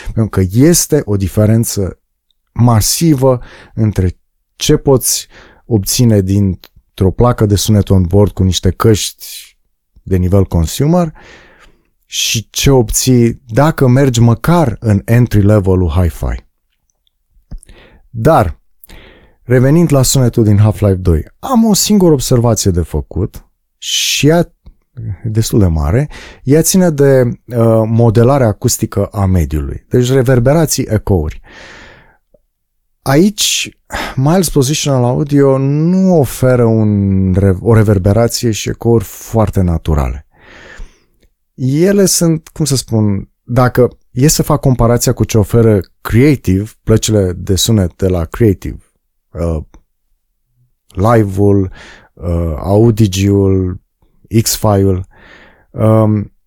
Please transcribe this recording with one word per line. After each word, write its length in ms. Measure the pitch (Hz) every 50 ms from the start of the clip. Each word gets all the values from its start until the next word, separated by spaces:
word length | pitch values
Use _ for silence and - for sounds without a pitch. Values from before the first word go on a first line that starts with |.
| - - -
Pentru 160 | 113 113 101
că 120 | - 98 95 90
este 500 | 95 120 139 170 175 - - - 156 147 -
o 120 | - 104
diferență 840 | 98 98 90 - 107 107 107 113 113 117 - - 101 95 87 - _ _ _ _ _ _ _ _ _ _ _
masivă 880 | - - 120 123 117 107 98 - - - 165 165 151 127 131 135 127 120 - - - - - - -
între 460 | - 110 107 95 - 92 90 - _ _ _ _ _ _ _ _
ce 200 | - - - 156
poți 500 | 147 - 147 135 123 - - - - - _ - - - _ _ _ _
obține 540 | - 117 101 92 - - - 127 117 107 104
dintr-o 920 | 95 95 98 101 101 95 87 - - - _ - _ _ _ - 98 92
placă 360 | - - 117 123 120 - 113
de 100 | 101 104
sunet 340 | 95 - - 107 101 95 -
on 120 | 101 95
board 300 | 90 85 92 101 104 92
cu 100 | - -
niște 280 | 95 92 85 - - 95
căști 880 | 87 - - 113 107 92 - - - - - - - - - - _ _ _ _ _ _ _ _ _ -
de 140 | - - 92
nivel 280 | 90 92 90 98 101 95
consumer 680 | - - 85 80 78 - - 135 151 170 180 175 156 - - - - - - - _ _ _ _ _ _ _ _ _ _ _ _
și 440 | - - - - - - 120 101 _
ce 200 | - - - 139
obții 720 | 135 127 113 - - - - 131 127 120 117 117 120 - _
dacă 400 | - 110 120 143 160 156 - 139
mergi 340 | 127 123 131 143 139 120 117
măcar 560 | 120 117 113 - - - 175 175 156 123 98 -
în 220 | - 110 101 98 -
entry 380 | - 117 123 123 - - 104
level-ul 460 | 98 101 107 107 95 98 92 92 90 82
hi-fi. 560 | 76 90 90 85 - - - 60 - - - _ _ _ _ _ _ _ _ _ _ _ _ _ _ _ _ _ _ _ _ - - - _ _ - - - - _ _ _ _
Dar, 500 | - 113 113 147 165 135 107 80 - _ _ _ _ _ _ - - - - - - _ _ _ _ _
revenind 500 | _ - 123 127 123 135 151 170 175 147
la 100 | 143 135
sunetul 420 | 127 - - 135 127 113 - 123 113
din 140 | 104 104 101
Half-Life 360 | 107 110 101 - 104 101 95
doi, 300 | 92 92 92 82 76 - - _ _
am 260 | - - - 220 226
o 100 | 226 196
singură 380 | - - - 214 202 180 170
observație 580 | 151 131 - - - 120 113 120 110 - - 101
de 120 | 85 87
făcut 640 | 82 - - 76 - - - - 101 - - - - _ _ _ _ _ _ _ -
și 420 | - - - - - - - -
ea, 280 | 147 165 175 160 - _ _ _ - _ _ _ _ - 120 113 110 98 - -
destul 340 | 110 107 110 110 - - 120
de 80 | 98
mare, 420 | 87 80 78 73 76 87 131 151 - - - - - - -
ea 200 | - 127 139 160
ține 280 | 156 - - 190 180 175
de, 320 | 151 139 139 139 135 131
uh, 600 | 123 120 120 - _ - 120 117 113 113 113 110 110
modelarea 600 | 110 113 113 117 117 101 117 117 123 143 143 123
acustică 580 | 107 101 - - 120 - - 113 - - 101 101
a 220 | - - 107 98
mediului, 580 | 92 92 90 78 71 80 76 71 67 71 78 _ -
deci 220 | - 123 123 123
reverberații, 760 | 135 139 120 127 131 120 117 131 147 170 160 - - - 127 -
ecouri. 520 | 107 101 - - 101 85 76 76 - - - - - - - - - - - - - - _ _ _ _ _ _ _ _ _ _ _ _ _ _ _ _ _ _ _ _
Aici, 760 | - 131 135 151 190 214 202 - - - - - - 104 - _ _ - - - - - -
Miles 340 | 127 131 147 175 196 170 -
Positional 540 | - 147 131 127 156 - - 147 135 127 123
Audio 540 | 120 127 151 156 139 143 139 139 139 135 131
nu 600 | 135 139 143 151 160 170 180 185 190 185 180 160
oferă 460 | 131 - - - 131 127 127 120 120
un 680 | 113 113 110 110 107 104 101 101 98 95 95 95 92
re-, 240 | 92 95 95 98 92 92
o 140 | - 110 113
reverberație 760 | 113 104 107 104 95 90 101 101 113 120 113 - - - 117
și 180 | 107 - - -
ecouri 360 | - - - 117 117 113 101
foarte 560 | - - - - - - 113 107 98 - 98
naturale. 640 | 92 87 82 78 - - 78 73 67 62 65 67 - _ _ _ _ - - - - - - - - - _ _ _ _ _ _ _ _ _ _ _ _ _
Ele 500 | - 127 127 139 151 170 196 202 208 190
sunt, 440 | 175 - - 170 165 160 156 - -
cum 160 | - - 156
să 120 | - 139
spun, 540 | 127 - - 113 110 107 104 98 95 - - _ _
dacă 460 | _ - 120 123 123 123 - - 123 - - _ _ _
e 180 | - 123 131 156
să 140 | - -
fac 180 | - - 151 139
comparația 520 | - 139 127 - 120 113 120 117 - 131
cu 120 | 120 - 107
ce 140 | - - 110
oferă 420 | 98 - - 117 113 113 107 98 85 _ _ _
Creative, 680 | - - 107 117 135 156 143 - - - 92 95 107 110 - _
plăcile 500 | - - 110 110 - - 107 104 95 90
de 220 | 87 87 90 - 98
sunet 420 | 90 - - 113 104 92 85 -
de 120 | - 98 92
la 160 | 90 87 82
Creative, 580 | - - - 120 107 92 - - - 57 - _ _ _ _ _ _ _ _ _ _
uh, 320 | - 80 85 85 80 78 78 _ _ - _ _ _ _ _ _ _ _ _ _ _ _ _ _ _ _ _ _ _ _ _
Live-ul, 880 | _ - 90 95 113 120 113 107 98 95 98 101 101 101 101 95 95 - - - - - - _ _
uh, 420 | _ - - 87 85 85 85 82 78
Audigy-ul, 1200 | - - 92 98 104 117 120 110 107 113 98 90 95 98 101 101 101 98 95 95 95 92 90 92 - _ _ _ _ _ _ _ _ _ - - 113
X-File-ul, 640 | 110 - - - - 110 104 98 98 98 92 90 90 - _ _ - - - - - - _ _ _ _
um, 640 | - - 110 110 110 110 110 107 107 104 104 - _ _ _